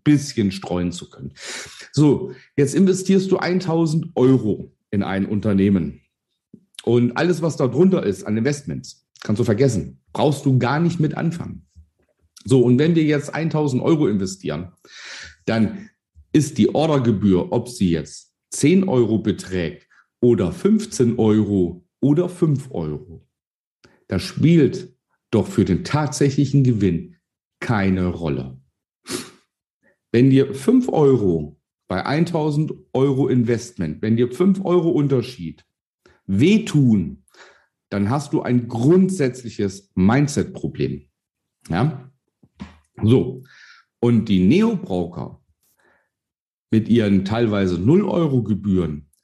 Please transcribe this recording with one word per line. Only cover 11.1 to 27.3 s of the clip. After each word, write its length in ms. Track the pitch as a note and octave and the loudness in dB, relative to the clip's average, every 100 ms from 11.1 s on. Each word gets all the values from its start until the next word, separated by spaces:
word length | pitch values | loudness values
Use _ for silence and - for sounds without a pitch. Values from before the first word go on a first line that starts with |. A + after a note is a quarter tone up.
| - | -2
anfangen. 500 | E3+ - - - - - _ _ _ _ _ - | -4 -6 -10 -16 -20 -20 _ _ _ _ _ -14
So, 180 | - C3+ | 2 2
und 160 | A#2+ B2 | 4 4
wenn 160 | D#3+ | 2
wir 80 | E3 | 2
jetzt 320 | D3+ D3 C#3+ | 0 0 -4
eintausend 480 | - D#3+ D3+ D3 B2+ | -6 -4 -2 -2 -2
Euro 240 | C#3 D#3+ D3 | 0 0 0
investieren, 680 | G2+ F#2+ - - D2 F2+ _ _ - - - - - - | -2 -4 -8 -8 -8 -10 _ _ -20 -20 -18 -20 -10 -4
dann 420 | A2+ G2+ - - _ _ _ _ | -2 -2 -4 -16 _ _ _ _
ist 260 | D#3 C#3+ - | 0 0 0
die 140 | - - | 0 2
Ordergebühr, 720 | D#3 C#3+ A#2+ G2+ G2+ F#2 E2+ | 0 2 0 2 2 2 0
ob 180 | A2+ - | -4 -6
sie 220 | - F#2 | -2 0
jetzt 460 | D#2+ C#2+ - - _ _ | 0 -6 -16 -20 _ _
zehn 380 | - C#3+ F#3+ F#3 | 0 2 4 2
Euro 300 | B2+ A2 A2 | 0 2 0
beträgt 720 | G#2+ E2+ F#2 F#2 D#2+ C#2+ _ _ _ _ | -2 -6 -6 -6 -6 -8 _ _ _ _
oder 320 | B2 A2 F#3 | 2 2 0
fünfzehn 640 | - G3+ A3 - - A#2+ A2 | -2 0 2 0 0 0 2
Euro 640 | A2 G#2+ G2+ G2+ E2+ - _ _ | 2 2 2 0 -2 -6 _ _
oder 280 | C3+ D3+ F3 | 0 0 -2
fünf 420 | F3 D#3+ C3 - | -2 0 0 -4
Euro, 560 | - D#2 D2+ D2+ D#2+ _ _ _ _ _ _ _ _ - | -8 -8 -8 -14 -20 _ _ _ _ _ _ _ _ -8
das 160 | F#2+ | -6
spielt 720 | - - C3+ E3+ C3 - - _ _ _ _ | -6 0 4 4 4 0 -12 _ _ _ _
doch 160 | A2 F#2 | -2 0
für 160 | - | 0
den 180 | F#2 E2+ | 0 0
tatsächlichen 800 | - D3 D3 - C#3 C#3 C#3 C#3+ | -2 -2 -2 0 0 0 0 2
Gewinn 540 | B2+ A2 G2 E2 - _ _ | 2 2 0 -2 -6 _ _